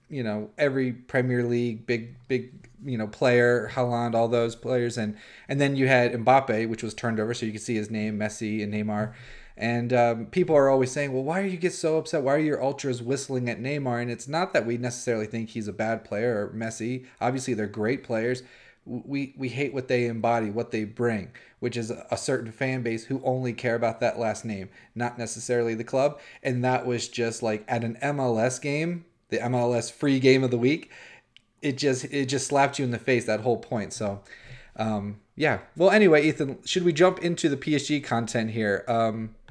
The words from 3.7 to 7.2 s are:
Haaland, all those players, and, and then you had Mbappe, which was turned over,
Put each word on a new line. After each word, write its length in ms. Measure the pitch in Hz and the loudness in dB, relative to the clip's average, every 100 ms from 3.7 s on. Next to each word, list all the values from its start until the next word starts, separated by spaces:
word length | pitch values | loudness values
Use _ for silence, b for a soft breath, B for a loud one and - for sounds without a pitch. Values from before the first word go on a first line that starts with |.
Haaland, 400 | 131 123 120 120 | -2 0 0 0
all 140 | 113 117 | 2 4
those 280 | 120 117 113 | 2 0 -2
players, 440 | 120 127 120 117 | -2 0 0 -2
and, 180 | 107 107 B B B | -4 -6 B B B
and 120 | 139 | 0
then 160 | 139 139 | 2 4
you 120 | 135 | 4
had 260 | 127 120 | 6 4
Mbappe, 560 | 120 117 135 - 110 113 | 2 4 6 4 0 0
which 140 | 110 | -2
was 100 | 110 | -6
turned 260 | - 117 | -4 -2
over, 140 | 110 | -2